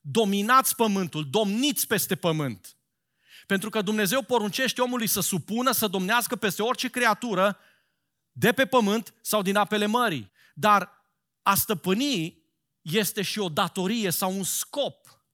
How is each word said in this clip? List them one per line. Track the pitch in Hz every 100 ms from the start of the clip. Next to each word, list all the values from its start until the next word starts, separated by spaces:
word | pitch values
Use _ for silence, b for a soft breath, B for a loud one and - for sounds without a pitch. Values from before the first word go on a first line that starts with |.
dominați | 151 139 214 202 208 254 -
pământul, | - 226 196 175 - 143
domniți | 190 202 208 285 247 -
peste | 208 - 185
pământ." | 180 156 139 101 - _ _ _ _ B B B B
Pentru | 196 208
că | 220
Dumnezeu | 196 214 196 254
poruncește | - 247 208 214 262 -
omului | 247 247 -
să | 208
supună, | 170 185 - 220 254
să | 233 214
domnească | 190 185 233 233 233
peste | 214 175
orice | 214 254 254
creatură | 254 240 208 247 185 190 190 b b b b b _ _
de | - 190
pe | 247 269
pământ | 254 202 220 - _
sau | - 214
din | 190 202
apele | 202 208 208
mării. | 226 233 147 101 b b
Dar | - 208 202 185 _ _ _ _ _
a | -
stăpâni | 196 - 196 180 196 285 226 160 - _ _ _ _
este | 160 185 208 -
și | 185 208
o | 190
datorie | 156 180 - 185 233 196
sau | 160 190 196
un |
scop. | 180 - - 285 240 - - _ _